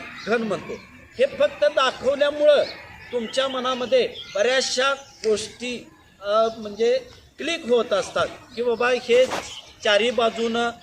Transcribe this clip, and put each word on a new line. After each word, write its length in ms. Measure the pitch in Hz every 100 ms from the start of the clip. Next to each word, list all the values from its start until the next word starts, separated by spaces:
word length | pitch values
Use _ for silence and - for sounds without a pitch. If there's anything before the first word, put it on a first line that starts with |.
| - - 190
घन 140 | 233
म्हणतो. 320 | 226 165 - - - - - -
हे 80 | 208
फक्त 400 | - 294 - 294
दाखवल्यामुळं 1000 | 294 262 - 247 277 294 294 294 277 - - - - -
तुमच्या 360 | 240 220 262 262
मनामध्ये 680 | 254 254 247 240 254 - - - 190
बऱ्याचशा 580 | 226 262 - 247 269
गोष्टी, 920 | 269 - - 220 202 208 - 247 233 - - _ _
अ, 260 | 202 220 226 226
म्हणजे 400 | 208 208 233 262 - - - -
क्लिक 280 | 294 330 226
होत 280 | 240 226
असतात 340 | 196 - 180 165 - - 220
की 80 |
बाबा 260 | 240 220 240
हे 360 | 247 - 240 254 - - - - -
चारी 280 | 220 202 240
बाजूनं 580 | 233 226 220 233 233 233 233